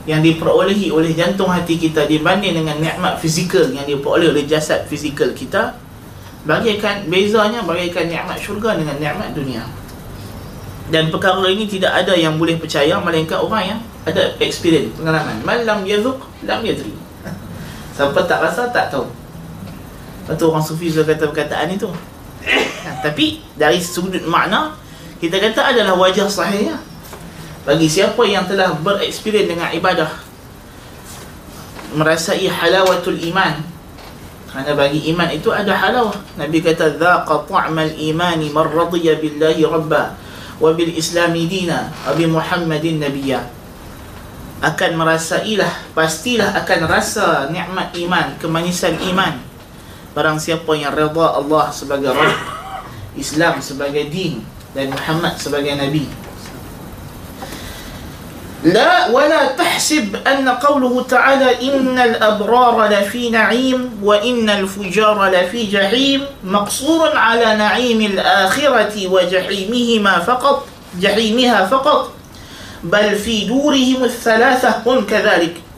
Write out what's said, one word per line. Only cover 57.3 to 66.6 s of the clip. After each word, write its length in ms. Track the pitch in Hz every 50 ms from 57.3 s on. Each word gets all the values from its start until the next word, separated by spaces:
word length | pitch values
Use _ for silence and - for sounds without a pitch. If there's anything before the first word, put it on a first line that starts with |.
| - - - - - - - - - - - - - - - - - - - - - - - - - - 135
لا، 480 | 160 180 214 269 330 359 - - -
ولا 480 | 226 262 285 302 - 311 277 262 - -
تحسب 640 | 349 - - - - - 302 294 226 196 196 - -
أن 240 | 254 277 277 269 262
قوله 540 | 247 247 - 285 294 277 254 247 247 254 247 -
تعالى: 580 | 254 247 247 262 277 269 269 254 247 - 240 269
"إن 320 | 277 269 262 254 254 254
الأبرار 880 | 247 233 226 226 220 214 214 196 208 202 233 247 254 240 226 220 214 208
لفي 420 | 208 202 202 202 - 247 240 240
نعيم 680 | 220 226 214 196 220 240 262 262 262 254 247 254 233 202
وإن 500 | 202 208 208 208 208 240 254 233 220 214
الفجار 680 | 208 196 190 190 190 196 208 185 175 208 214 214 214 202
لفي 480 | 196 190 185 180 185 180 - 240 226 196
جحيم"، 540 | 202 202 196 196 208 254 277 277 277 269 277 - - - - 185
مقصور 640 | 196 208